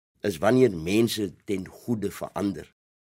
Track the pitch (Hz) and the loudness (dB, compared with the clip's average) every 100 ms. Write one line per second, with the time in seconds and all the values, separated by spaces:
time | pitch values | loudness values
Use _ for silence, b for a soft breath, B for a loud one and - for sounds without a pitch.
0 | _ _ 104 82 98 127 127 90 80 104 | _ _ -6 -2 2 6 4 2 0 2
1 | 117 - 101 - - 98 90 - - 117 | 2 0 -6 -8 -6 -6 -6 -12 -6 -4
2 | 98 - 76 - 101 95 - _ _ _ | -4 -8 -10 -4 -4 -4 -10 _ _ _